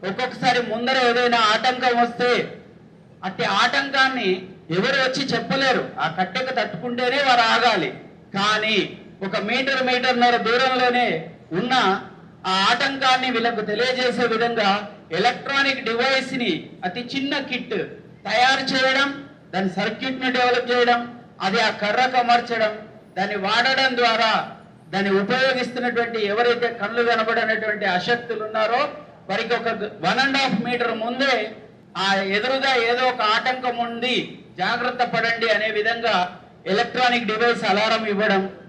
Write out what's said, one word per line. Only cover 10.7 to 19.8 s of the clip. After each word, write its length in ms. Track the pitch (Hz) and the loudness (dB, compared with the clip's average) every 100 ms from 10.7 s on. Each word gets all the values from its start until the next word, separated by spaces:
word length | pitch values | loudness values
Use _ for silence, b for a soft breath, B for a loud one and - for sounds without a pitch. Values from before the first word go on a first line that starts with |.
| 254 247 247 233 160 160 - - | 2 2 2 0 -2 -8 -16 -8
ఉన్న 480 | 165 240 254 202 196 - - - - 185 | -4 0 2 2 0 -4 -18 -20 -10 -2
ఆ 200 | 190 202 | 0 2
ఆటంకాన్ని 600 | 240 269 269 262 254 254 | 2 0 0 2 2 2
వీళ్ళకు 300 | 226 233 208 | 0 0 -2
తెలియజేసే 680 | 208 214 254 254 247 240 240 | -4 0 0 0 0 0 0
విధంగా 600 | 220 233 233 202 202 208 - - | 2 0 2 2 0 -2 -14 -8
ఎలక్ట్రానిక్ 720 | 160 226 247 269 277 277 262 | 0 0 0 -2 0 0 0
డివైస్ 500 | 226 233 247 269 - | -2 0 2 0 -2
ని, 360 | 262 226 160 - - | -2 -2 -2 -6 -8
అతి 240 | 185 247 240 269 | -8 -6 -8 -6
చిన్న 220 | 269 294 | -4 -4
కిట్ 360 | 269 247 - 202 147 - - - | -4 -8 -6 -6 -6 -10 -20 -14
తయారు 360 | 196 220 254 269 | -4 2 4 2
చేయడం, 640 | 269 269 262 269 277 277 - - - | 0 2 2 2 0 -2 -14 -20 -8
దాని 140 | 180 190 | -2 -2
సర్క్యూట్ 560 | 185 | -2